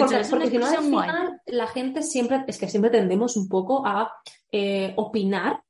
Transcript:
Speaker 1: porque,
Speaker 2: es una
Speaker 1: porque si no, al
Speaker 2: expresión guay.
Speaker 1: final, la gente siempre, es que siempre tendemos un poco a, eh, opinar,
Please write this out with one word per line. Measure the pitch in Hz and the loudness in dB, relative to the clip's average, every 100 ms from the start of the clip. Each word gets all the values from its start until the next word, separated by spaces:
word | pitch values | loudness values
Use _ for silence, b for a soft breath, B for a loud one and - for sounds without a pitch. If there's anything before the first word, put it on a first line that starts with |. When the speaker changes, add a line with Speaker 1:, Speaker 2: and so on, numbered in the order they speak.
Speaker 1:
porque, | 262 247 | 6 2
Speaker 2:
es | 208 | 2
una | 269 | 0
Speaker 1:
porque | 285 | 2
si | 240 | 2
no, | 254 | 2
al | |
Speaker 2:
expresión | 320 302 | 2 2
guay. | 247 180 | 2 0
Speaker 1:
final, | - 370 - - | -2 -4 -6 -6
la | 240 226 | -4 -2
gente | 254 262 285 | -4 -4 -4
siempre, | 302 254 240 262 262 | -4 -2 0 0 -2
es | 208 | -6
que | 190 | -2
siempre | 214 226 | 2 4
tendemos | 233 190 190 240 220 | 4 4 2 0 -2
un | 190 | 0
poco | 190 190 269 254 | 0 2 0 0
a, | 202 233 - B B _ | -2 -4 -8 B B _
eh, | 208 202 196 190 190 | -2 0 0 -2 -2
opinar, | 208 220 196 196 196 - - | -2 0 0 0 -2 -4 -8